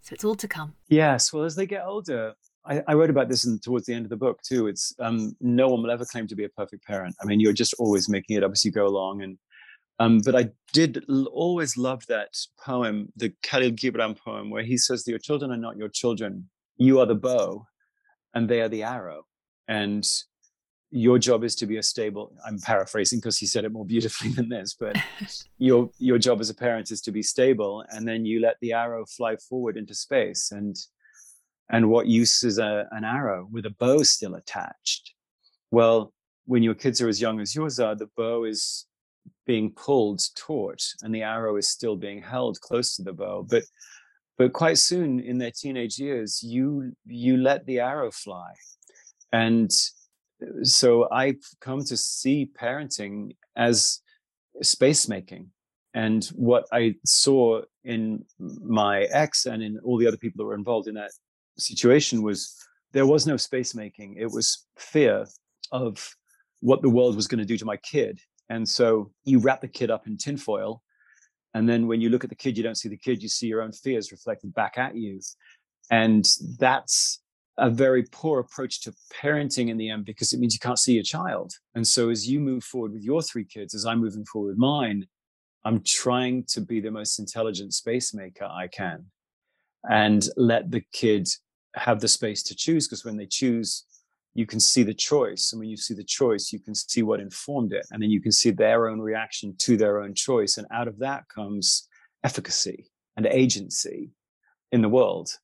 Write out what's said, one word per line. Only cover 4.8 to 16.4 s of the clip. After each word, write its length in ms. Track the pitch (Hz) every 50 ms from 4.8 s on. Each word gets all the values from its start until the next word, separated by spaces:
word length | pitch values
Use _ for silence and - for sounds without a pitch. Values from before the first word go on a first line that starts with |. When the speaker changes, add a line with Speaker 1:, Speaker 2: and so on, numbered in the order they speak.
| - - - -
Speaker 2:
um, 360 | 120 113 117 113 107 107 - _
no 300 | 127 123 120 123 131 131
one 140 | 127 117 113
will 80 | 117
ever 140 | 120 117 123
claim 220 | - - 120 110
to 80 | 101 110
be 80 | 98 104
a 60 | 98
perfect 360 | _ - 101 - - 101 _
parent. 300 | - 104 95 92 90 90 _
I 40 | -
mean, 140 | 104 104 107
you're 140 | 110 107 104
just 220 | - 117 - - -
always 300 | 120 107 104 95 87 -
making 260 | 101 98 - - 107
it 80 | 104 95
up 80 | 95
as 140 | 98 - -
you 60 | 107
go 160 | 87 107 101
along. 340 | 98 98 98 95 95 98 101
And, 160 | 98 95 95 _ _ _ _ - - - - _ _ _ _ -
um, 200 | 117 113 113 110 104
but 120 | 131 123
I 140 | 127 120 110 _ _ _ _ -
did 300 | 147 165 156 120 156 - -
l-, 180 | 139 135 135
always 500 | - - 127 165 175 180 175 160 127 -
love 280 | 127 123 127 131 123 -
that 260 | - 120 107 104 - - - - - _ _
poem, 540 | - - 131 127 123 113 104 104 104 - _
the 180 | - 117 107 - _ -
Khalil 280 | - - 135 127 123
Gibran 460 | 117 110 - 127 110 113 113 110 107
poem, 320 | - _ 117 110 107 104 104
where 140 | 107 110 113
he 140 | 113 123
says 260 | 123 - - 127 113 -
that 80 | -
your 80 | 117 113
children 320 | - - 151 143 147 131
are 60 | 123
not 200 | 117 117 113 104
your 120 | 101 107 104
children. 600 | - - - 120 117 98 110 101 98 92